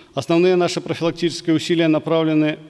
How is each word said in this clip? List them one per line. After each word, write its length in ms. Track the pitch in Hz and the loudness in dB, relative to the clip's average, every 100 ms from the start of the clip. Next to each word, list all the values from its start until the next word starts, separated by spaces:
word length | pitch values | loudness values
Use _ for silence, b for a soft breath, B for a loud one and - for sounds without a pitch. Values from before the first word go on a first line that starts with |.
| B | B
основные 420 | - - 170 180 180 | -8 -2 2 2 2
наши 240 | 175 170 | 0 -2
профилактические 800 | - 147 165 160 170 - - 156 | -6 -4 -4 -2 -4 -4 -2 -2
усилия 320 | - 165 165 | 0 0 2
направлены 720 | 156 156 160 160 156 151 156 - | 0 0 0 2 2 0 -2 -6